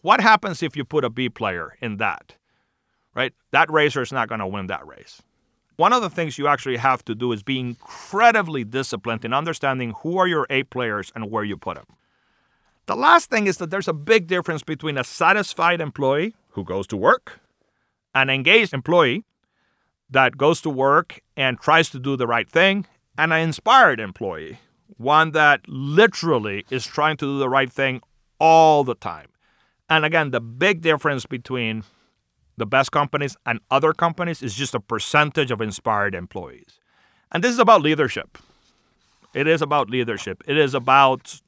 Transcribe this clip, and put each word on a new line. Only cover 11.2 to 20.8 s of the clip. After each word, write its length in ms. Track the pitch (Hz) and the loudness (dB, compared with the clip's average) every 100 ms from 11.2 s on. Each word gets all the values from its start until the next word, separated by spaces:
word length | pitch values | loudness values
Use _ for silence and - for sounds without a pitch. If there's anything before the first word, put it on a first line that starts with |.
| 107 | -6
where 140 | 110 | -4
you 100 | 104 | -4
put 220 | 90 95 76 | -6 -10 -12
'em. 80 | _ _ _ _ _ _ _ _ _ _ | _ _ _ _ _ _ _ _ _ _
The 120 | - 202 | -8 -2
last 320 | 285 339 - | 2 2 2
thing 180 | 233 202 | -2 -2
is 100 | 170 | -4
that 100 | 170 | -6
there's 180 | 190 - | -6 -6
a 60 | |
big 340 | 156 151 226 165 | -6 0 0 0
difference 340 | 180 175 156 | -4 -4 -8
between 360 | - 151 156 139 | -8 -8 -6 -6
a 80 | |
satisfied 720 | 123 - 170 208 196 - 170 175 | -8 0 2 2 -2 -2 -2 0
employee 560 | 151 - 135 143 202 _ _ | -6 -2 0 0 -4 _ _
who 160 | - | -12
goes 200 | 90 95 98 | -8 -8 -6
to 100 | 101 | 0
work, 420 | 123 254 - - _ _ _ _ _ _ _ | 2 2 -2 -20 _ _ _ _ _ _ _
an 160 | 135 135 | -2 0
engaged 440 | 131 135 226 208 | 0 4 4 4
employee 500 | 135 139 175 143 156 - _ _ _ _ _ _ _ _ | -4 2 4 4 0 -8 _ _ _ _ _ _ _ _
that 280 | 131 127 131 | 2 2 2
goes 220 | 143 170 | 0 2
to 80 | 160 | -4
work 520 | 131 | 0